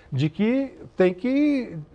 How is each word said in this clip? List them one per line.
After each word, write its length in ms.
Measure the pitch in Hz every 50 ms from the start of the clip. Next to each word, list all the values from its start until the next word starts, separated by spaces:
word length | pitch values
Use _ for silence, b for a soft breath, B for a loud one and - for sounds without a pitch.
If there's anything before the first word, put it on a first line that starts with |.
| b b
de 160 | 139 127 147 156
que 420 | - - 208 226 254 269 277 254 - - - - -
tem 160 | - 185 180
que 640 | 180 180 - 247 269 285 302 294 285 262 233 190 165 156 147 - -